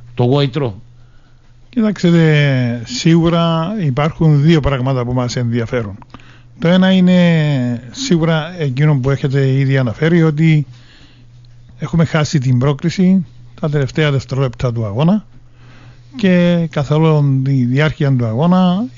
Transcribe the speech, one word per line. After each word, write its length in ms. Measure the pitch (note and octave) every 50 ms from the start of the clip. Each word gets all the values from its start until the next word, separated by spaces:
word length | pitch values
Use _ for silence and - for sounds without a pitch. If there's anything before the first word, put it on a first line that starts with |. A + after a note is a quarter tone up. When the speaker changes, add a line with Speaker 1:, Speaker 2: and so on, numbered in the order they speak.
| - - -
Speaker 1:
το 80 | - B2
γόητρο. 580 | B2 C3+ C#3+ C#3+ C3+ - D#3 C#3+ A#2+ F#2+ - - - - - - - - - - - - - _ - - - - -
Speaker 2:
Κοιτάξτε, 1120 | - B3 A3 G#3+ G3 - - F3 E3+ E3+ D#3+ D#3 D3+ D3 C#3+ C#3+ C3+ B2+ B2 A#2+ A#2 A#2+ A2+
σίγουρα 920 | G#2+ - - - E3+ E3 E3+ D#3+ E3+ E3 E3+ E3+ E3 E3 E3 D#3+ F3 G#3+ A3+
υπάρχουν 600 | F3 C#3+ B2 B2+ C#3+ D#3+ - - E3 D#3 D3+ C#3+
δύο 180 | C#3 E3 E3+ D#3
πράγματα 460 | B2+ C#3+ C#3 C3 B2 C3+ C3+ B2+ B2
που 80 | A#2+ B2
μας 220 | B2+ B2 A#2+ -
ενδιαφέρουν. 640 | C3 A#2+ A#2 A#2 A#2+ A2+ G#2+ - B2 A2+ G2+ G2 - - - - - - - - - - - - -
Το 80 | - E3
ένα 240 | F3+ F#3 F#3 F#3
είναι 920 | F#3+ F#3 F3+ F3+ F#3 F3+ F3 E3+ E3 D#3+ D3+ D3+ C#3+ C3 B2 B2 A#2+ A#2 - A#2+
σίγουρα 640 | G#2+ - - - F3 D#3+ D#3+ E3 E3 D#3 D3 E3 F#3 F3+
εκείνο 400 | D#3 C#3 B2 C3 D3+ D#3 D3 C3+
που 100 | B2 C3+
έχετε 380 | C#3 C3 - C#3+ C3 C#3 C3+ C3+
ήδη 260 | C3 C3+ C#3 C3 C3+ C3+
αναφέρει, 460 | C3 A#2+ G2+ - D3+ E3 F3 E3+ D#3+
ότι 420 | D#3+ D3+ D3 E3 E3 D#3 D#3 C#3 - - - - - - - - - - - - - - - - - - - - - - -
έχουμε 260 | D#3+ - - E3 E3
χάσει 340 | - - D#3+ D3 - - D3+
την 200 | B2 C3 B2+ A#2+
πρόκριση 680 | B2 D3 C#3+ C3+ - E3 - - F#3 F3+ F#3+ F#3+ E3+ - - - - - - -
τα 100 | - D#3
τελευταία 420 | D3 D3 C#3 B2 - E3 D3+ D3
δευτερόλεπτα 600 | C#3 C3 - - C3+ C3 C#3 B2+ A#2 - - B2 A#2
του 120 | A#2 A2+
αγώνα 400 | G#2 G2 A#2+ D3+ E3 G#3 G#3+ - - - - - - - - - - - - - - - - - - - C4
και 500 | - F#3 F3+ F3+ F3 F3 F3 E3+ E3 D#3
καθ' 200 | - D3+ C#3 -
όλη 500 | D3 D#3 D#3+ D#3+ D#3 D3+ C#3+ C#3 C3+ C3+ C3
τη 220 | C3+ C#3 C3+ B2
διάρκεια 500 | A#2+ B2+ C#3 D3+ D#3 C3 - D3+ C#3 C3+
του 100 | B2 A#2+
αγώνα 600 | A2+ A2 A#2+ D#3+ F3 F3+ F#3 F#3 F3+ F3 F#3+ A#3+ C4 B2